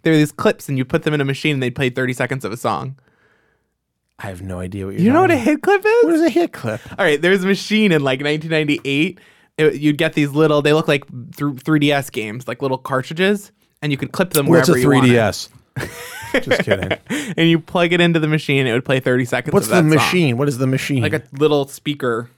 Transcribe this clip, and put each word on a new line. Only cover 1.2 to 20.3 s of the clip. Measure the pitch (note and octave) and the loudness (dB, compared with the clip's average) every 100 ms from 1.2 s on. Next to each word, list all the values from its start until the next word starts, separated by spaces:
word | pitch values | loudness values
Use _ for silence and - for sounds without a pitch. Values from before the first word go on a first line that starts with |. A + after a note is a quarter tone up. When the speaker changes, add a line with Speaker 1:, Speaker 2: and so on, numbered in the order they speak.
Speaker 1:
a | |
machine, | C#3 C3+ D#3 | -2 -2 -2
and | C#3+ | 0
they'd | B2+ A#2+ | -4 -2
play | C3 | -4
thirty | B2 B2+ | -2 -6
seconds | B2+ B2 C3+ G2+ | -4 -4 -4 -8
of | |
a | A2+ | -4
song. | A#2+ E2+ F#2+ C3+ _ _ _ _ _ _ _ _ _ _ _ _ | -4 -4 -6 -14 _ _ _ _ _ _ _ _ _ _ _ _
Speaker 2:
I | G2+ | -14
have | F2+ | -12
no | F#2 F2+ | -10 -10
idea | F#2 G2+ F#2+ | -8 -8 -8
what | |
you're | G2 | 0
Speaker 1:
You | G3 | 2
know | D4+ | 4
what | F#4 | 4
a | |
Speaker 2:
talking | D4+ | 2
about. | A#3+ | 0
Speaker 1:
hit | D4+ | 0
clip | - G4+ | 0 2
is? | G#4+ A#4 | 2 4
Speaker 2:
What | A4 | 4
is | D#4+ | 4
a | E4 | 2
hit | A#3 F4 | 2 -2
clip? | - A#2 G#2+ - - | -4 -8 -8 -10 -2
Speaker 1:
All | |
right, | F#3 D3 | 0 2
there | F3 | 2
was | G3 | 2
a | F#3 | 2
machine | F#3+ - G#3+ G#3 | -2 0 2 2
in, | D#3+ | 2
like, | C#3 C3+ | 0 -2
nineteen | C#3+ D3+ D#3+ | -2 -4 -2
ninety-eight. | D#3 D3+ C#3+ C#3 C#3 F3+ F3+ _ _ _ - | -2 0 -2 -2 -2 -2 -4 _ _ _ 0
It, | D#3 | 0
you'd | C#3 D3+ D3 | 2 0 0
get | D#3+ | 0
these | - C#3+ | 0 0
little, | C#3 D#3 D3 | 2 2 4
they | D3 | 2
look | D#3 D#3+ | 2 2
like | C#3+ - B2+ A#2 - | -2 -4 -16 -16 -6
th-, | C#3+ B2+ | -6 -4
three | - D#3 | 0 2
D | C#3+ | 4
S | C#3+ C3+ | 2 -2
games, | B2+ G#2+ A2 B2 | -8 -8 -8 -10
like | B2 | -6
little | C#3 C3 | -4 -4
cartridges, | - C3 C3 E3 F#3+ G3+ - _ _ _ | -2 -4 -4 -2 0 0 -6 _ _ _
and | D3+ | -6
you | C#3 | -4
could | - | -6
clip | - F#3 | -4 0
them | D#3 C#3+ | 0 4
Speaker 2:
What's | E3 - | 4 6
a | |
Speaker 1:
wherever | C3 | 2
you | B2+ | 4
wanted. | C3+ B2+ | 4 4
Speaker 2:
three | |
D | A#2+ | 4
S? | G#2 - - - _ - | 2 -2 -12 -20 _ -12
Speaker 1:
<laughs> | - - - - - A#3+ | -12 -12 -16 -14 -6 -6
Speaker 2:
Just | - B2+ | -2 -2
kidding. | - F#2+ F#2+ - - C#4+ C4+ E3 | 0 -2 -2 -8 -6 -8 -6 0
Speaker 1:
And | E3 | 2
you | E3 | 2
plug | - F3+ F3 | 0 -2 0
it | E3+ | 2
into | F3 E3+ | 2 2
the | D3+ | 0
machine, | D3+ - C#3 F3+ | -2 0 0 2
it | |
would | A#2 | -2
play | - C3 | 0 -2
thirty | C3 B2+ | 2 0
seconds | B2 B2 C#3+ | 0 -4 0
Speaker 2:
What's | G3 A2 | 0 2
Speaker 1:
of | |
that | A#2+ | 2
Speaker 2:
the | D#3 | 4
Speaker 1:
song. | D#3 | 4
Speaker 2:
machine? | - F3+ D#3 | 2 2 2